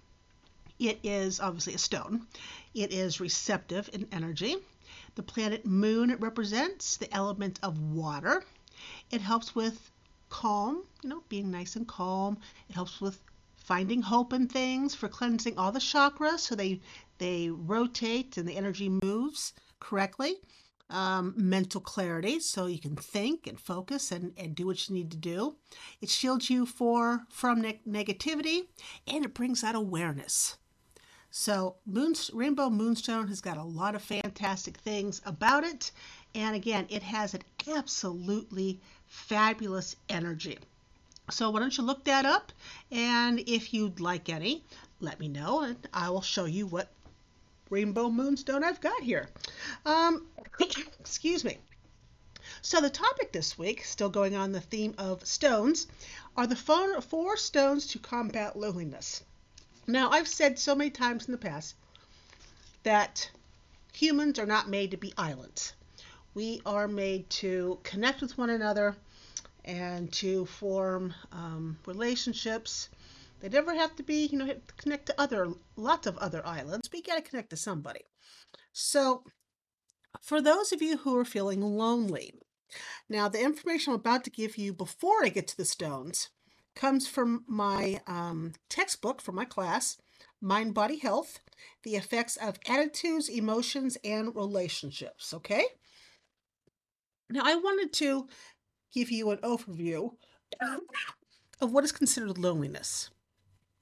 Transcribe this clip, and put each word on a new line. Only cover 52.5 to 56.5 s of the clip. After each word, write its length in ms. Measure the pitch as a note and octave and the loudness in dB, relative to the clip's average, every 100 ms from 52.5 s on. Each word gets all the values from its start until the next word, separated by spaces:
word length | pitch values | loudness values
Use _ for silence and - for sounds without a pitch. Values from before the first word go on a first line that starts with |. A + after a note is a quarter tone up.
| - | -10
So 180 | - E4+ | 2 4
the 120 | C#4+ | 4
topic 400 | C#4 A4 C5 A#4 | 4 2 2 -2
this 260 | F3 D#3 - | -2 -4 -2
week, 260 | F3 A#3+ | -2 -2
still 260 | - - G3+ | -6 -2 0
going 260 | G3 G3 G3 | 2 2 2
on 160 | G3 | -2
the 100 | F#3+ | -2
theme 320 | - A3 G#3+ G#3 | -4 -2 -2 -2
of 260 | G3 F3+ - | -4 -4 -4
stones, 640 | - D4 A3+ A#3 E4 - - - - - - | 2 4 6 6 4 0 -10 -16 -16 -6 0
are 80 | |
the 100 | A#3+ | 0